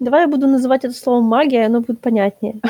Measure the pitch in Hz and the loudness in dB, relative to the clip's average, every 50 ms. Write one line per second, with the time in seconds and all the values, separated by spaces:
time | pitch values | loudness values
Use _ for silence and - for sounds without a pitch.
0 | 254 240 269 311 349 294 294 269 277 269 269 254 254 254 262 262 - 247 247 - | -4 0 2 2 2 2 0 0 2 2 2 2 2 0 0 0 -2 -6 -10 -6
1 | - 262 247 240 233 226 226 262 311 285 254 233 226 214 233 240 233 - 233 - | -2 0 0 2 2 2 2 2 2 2 2 2 2 2 0 0 -2 -4 -6 -6
2 | - 240 226 208 196 202 202 - 214 214 214 214 - 226 | -2 -2 0 0 0 0 -2 -4 -8 -8 -8 -6 -6 -6